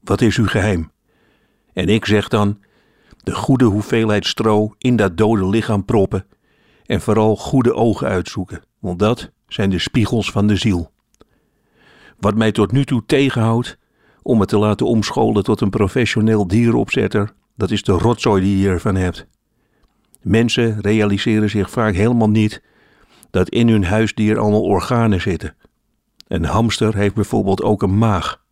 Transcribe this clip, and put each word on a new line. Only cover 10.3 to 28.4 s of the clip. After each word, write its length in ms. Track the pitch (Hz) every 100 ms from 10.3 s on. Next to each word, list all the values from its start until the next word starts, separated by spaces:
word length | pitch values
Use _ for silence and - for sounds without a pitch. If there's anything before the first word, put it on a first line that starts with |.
van 160 | - 104
de 100 | 101
ziel." 340 | 113 92 82 _ _ _ _ _ _ _ _ _ _ _ - _
Wat 160 | 101
mij 180 | 104 110
tot 200 | 104 104
nu 120 | 127
toe 180 | 139 127 -
tegenhoudt 720 | 139 139 127 113 113 123 - _ _ _ _
om 160 | - 120
me 80 | 95
te 120 | 107
laten 280 | 107 104 -
omscholen 580 | 117 101 - 113 107
tot 160 | 95 107
een 100 | 101
professioneel 760 | 101 101 - 117 - 110 110 95
dieropzetter, 840 | 104 117 117 110 131 101 104 101 _ _ -
dat 140 | 92
is 120 | 104
de 100 | -
rotzooi 500 | 87 87 117 - 101
die 160 | 95 98
je 100 | 98
ervan 260 | 90 110
hebt. 320 | 95 92 87 - _ _ _ _ _ _ _ _ _
Mensen 600 | - 110 117 - 117 107
realiseren 720 | 101 110 104 101 - 107 107
zich 200 | 104 95
vaak 240 | - 110
helemaal 360 | 90 107 120 110
niet 320 | 107 107 - _ _ _ _ _ _ _
dat 180 | 92 90
in 200 | - 117
hun 160 | 110
huisdier 540 | 87 107 110 - 107 107
allemaal 240 | 110 104
organen 580 | 92 95 - 123 113 98
zitten. 340 | 92 85 78 - _ _ _ _ _ _ _
Een 180 | -
hamster 520 | 80 90 117 - 110 101
heeft 180 | 101
bijvoorbeeld 480 | 95 101 117 98 95
ook 200 | - 104
een 160 | 101 98
maag. 440 | 113 98 - -